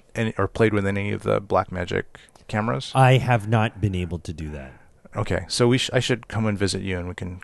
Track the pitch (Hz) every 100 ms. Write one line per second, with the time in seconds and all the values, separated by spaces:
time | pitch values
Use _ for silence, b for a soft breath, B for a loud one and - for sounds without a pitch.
0 | _ - 110 - 98 - 110 104 98 98
1 | 101 101 107 104 101 92 - - 90 98
2 | - - - - - 107 110 131 - 131
3 | 131 131 127 117 104 113 113 95 104 92
4 | 87 82 - 80 76 73 65 - - -
5 | - 107 101 87 90 - 120 127 - 127
6 | - 123 - 113 110 98 98 98 95 90
7 | 87 90 92 90